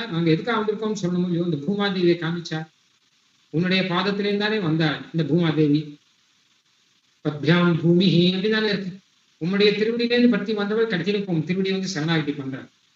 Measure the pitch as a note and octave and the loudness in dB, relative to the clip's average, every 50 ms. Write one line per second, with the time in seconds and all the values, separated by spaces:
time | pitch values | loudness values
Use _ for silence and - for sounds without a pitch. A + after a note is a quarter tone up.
0 | A#3 G3+ E3+ E3 E3+ E3 D#3 F3 G#3 A#3+ A3+ G#3+ G#3+ G#3 G3+ - A3 G#3+ G#3 - | -6 -6 -4 -2 2 2 2 2 0 -2 -2 -2 -2 -2 -2 -2 -2 -4 -4 -2
1 | - F3 F3+ F3 F3+ F3+ E3+ E3 F3 F3 D#3+ C#3 C#3 - G3+ G3+ G3+ G3 F#3 F#3 | -4 -2 -2 0 0 0 0 -2 -2 -2 -2 -4 -2 -2 -2 0 0 -2 0 2
2 | F3 F3 E3+ E3 E3+ D#3+ E3+ F3 D#3+ - D#3+ D#3+ D#3+ - _ _ _ _ _ _ | 2 2 2 2 0 -4 -4 -6 -6 -8 -8 -8 -10 -10 _ _ _ _ _ _
3 | _ _ _ _ _ _ _ _ _ _ - D3+ F3+ F3+ F#3 F#3+ F#3+ F#3+ E3+ F#3 | _ _ _ _ _ _ _ _ _ _ -4 -2 0 0 2 0 0 0 0 0
4 | F#3+ G3+ F#3+ G3+ G3+ G#3 G3+ G3+ G#3 G#3+ A3 A3 F#3+ D#3 D#3+ D#3+ E3 D3+ C#3 B2+ | 0 0 -2 -2 0 0 0 0 0 0 0 0 0 0 0 2 0 0 -2 -4
5 | - - - E3 D#3 C3+ D#3 F3 E3+ D#3+ D3 D3+ D#3 D3 D3 D3+ D3+ - - - | -8 -6 -4 -4 -2 0 2 2 2 2 2 2 4 4 2 2 0 -4 -12 -20
6 | _ _ _ _ _ _ _ _ _ _ _ _ _ _ _ _ _ _ _ _ | _ _ _ _ _ _ _ _ _ _ _ _ _ _ _ _ _ _ _ _
7 | _ _ _ _ - D#3 D3 C3+ C3 D3 E3+ F3+ F3 F3 E3 D#3 - E3+ F3 F3+ | _ _ _ _ -6 -6 -4 -2 2 2 4 4 4 4 2 2 4 4 4 4
8 | G3 F#3 D3+ E3+ F3 F3+ F#3 F#3+ G3 G#3+ A3 A3 G#3+ G#3 G3+ F3+ F#3+ F#3 F3 - | 4 4 4 4 4 2 2 0 0 0 0 0 0 0 -2 -2 -6 -8 -12 -14
9 | _ _ _ _ _ _ _ - D#3 F3 G3 G3+ G#3 G#3+ G3+ G3+ A3 A3+ A#3 A#3 | _ _ _ _ _ _ _ -8 -4 -2 2 4 4 4 4 2 0 0 0 0
10 | A#3+ A#3 A#3+ A#3+ A#3+ A#3+ G#3 G3 - - A3 G3+ G3+ G3+ G#3+ A3+ A3+ A3 G3 E3+ | 0 0 2 4 4 4 4 2 0 -2 -2 -2 -2 -2 0 0 0 0 -2 -2
11 | D#3+ G3 G3+ G#3 G3 F#3 E3+ D#3+ D3 F3 F3+ F#3+ F#3+ F#3+ F#3+ F#3+ F#3+ E3+ - D3+ | -2 -2 -2 -2 -2 -2 -2 -2 -2 -2 -2 -2 -2 -2 -2 -4 -4 -6 -6 -4
12 | D3 E3 E3+ D#3 D3 C#3+ C#3+ C#3+ C3 C3+ C3 B2 A#2+ - _ _ _ _ _ | -2 0 0 0 -2 -2 -6 -6 -6 -8 -8 -10 -12 -16 _ _ _ _ _